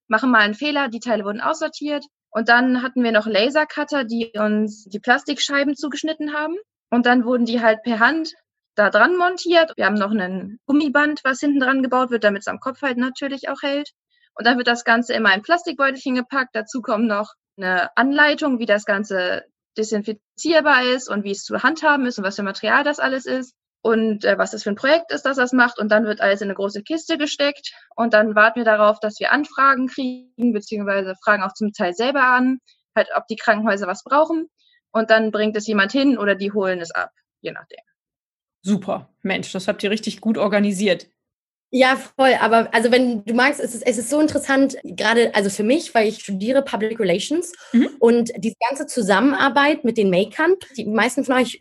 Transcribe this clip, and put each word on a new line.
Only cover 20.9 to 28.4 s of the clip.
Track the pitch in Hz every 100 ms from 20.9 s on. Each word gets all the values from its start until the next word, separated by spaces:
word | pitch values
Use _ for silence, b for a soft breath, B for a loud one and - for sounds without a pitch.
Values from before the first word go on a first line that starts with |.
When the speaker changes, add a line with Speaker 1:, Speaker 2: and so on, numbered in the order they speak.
| 254 -
Speaker 1:
und | 202
wie | 196
es | 202
zu | - 208
handhaben | 262 320 311 285
ist | 247 226
und |
was | 190 202
für |
Material | 196 196 214 247
das | 285 302
alles | 262 262
ist | 254 254 254 _ _ _
und, | 226 226 220 208
äh, | 196 196
was | 196
das | 214
für | 208
ein | 202
Projekt | 262 330 330
ist, | 294
das | 262 277
das | 254
macht. | 254 247 -
Und | 214
dann | 214
wird | 214 208
alles | 196 202
in | 202
eine |
große | 190 196 208
Kiste | 208 320 - 320
gesteckt | 294 - 285 285 - - B -
und | 233
dann | 214 220
warten | 208